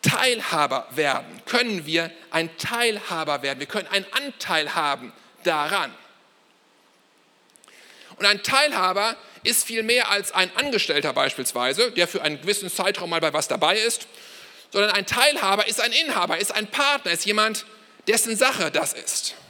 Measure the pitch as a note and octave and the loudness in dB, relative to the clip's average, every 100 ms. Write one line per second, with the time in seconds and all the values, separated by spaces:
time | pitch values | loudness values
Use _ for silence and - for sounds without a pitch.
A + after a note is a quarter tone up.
0 | - - B3+ A#3 - D#3+ D3 C3 - C#3+ | 2 2 2 2 -2 0 0 0 -4 -2
1 | D3 C3 - - - B3 B3 G3 D3 D#3+ | 0 0 -4 -16 -2 0 2 -2 0 0
2 | E3 - - D#3+ E3 - - A#3 A#3+ G#3 | 0 -8 -4 -2 -2 -6 -6 0 0 0
3 | - E3 D#3 C#3+ C3+ C3+ C#3+ G#3+ F#3+ G3 | -4 -6 -2 -2 -2 -6 -6 -6 -2 -2
4 | F#3+ B3+ C#4+ - - E3 D3 E3+ D3+ C3+ | 0 -4 -4 -10 -2 0 0 0 0 -2
5 | A#2+ - - _ F3+ D#3+ D3+ F#3+ C#3+ - | -6 -20 -20 _ -2 0 0 -2 -2 -8
6 | - _ _ _ _ _ _ _ _ _ | -20 _ _ _ _ _ _ _ _ _
7 | _ _ _ _ _ _ - - - - | _ _ _ _ _ _ -20 -20 -20 -20
8 | - - G3+ G3+ - C4+ D4+ A3+ F#3 F#3 | -20 0 2 2 2 2 2 2 2 2
9 | G#3+ A3+ - - - A#3 - A3+ A3 B3 | 0 -2 -12 -6 -2 0 0 -2 2 2
10 | A3+ G3+ G3+ F#3+ F#3 - C#4+ A3+ - D3 | 2 0 0 0 0 0 -2 0 2 0
11 | D3 C3+ C#3 - B2+ B2 B2 D3 A#3+ E3+ | 0 0 0 0 -4 -2 -2 0 0 2
12 | F3 F#3+ D3+ D3 D#3+ G#3 F#3 - G3 G3 | 0 0 -4 -4 -2 -2 -2 -2 -2 -2
13 | F3 E3 D#3+ D3 - - D3+ G#3 A3+ A#3 | -2 0 0 0 -2 0 2 2 0 -2
14 | - - - - - - - G3 G#3 G3+ | -8 -18 -20 -20 -20 -20 -4 0 2 2
15 | F#3+ - C#4 C#4+ F#3+ G3+ G#3 A3+ A#3 A#3+ | 0 4 4 4 2 2 0 0 0 2
16 | D#4+ G#3 F3 E3 G3+ G#3 G#3+ - C#4 C#4+ | 0 0 0 -2 -2 -2 -4 0 0 0
17 | F3+ E3+ G3+ G#3+ A3 G#3+ - - - - | -2 -2 0 2 0 -2 -10 -20 -20 -10
18 | - A3 A3+ G#3+ G#3+ C4 G3 A#3 - - | 0 0 2 2 2 2 0 0 -2 -6
19 | - - - - - | -6 -6 -6 -10 -20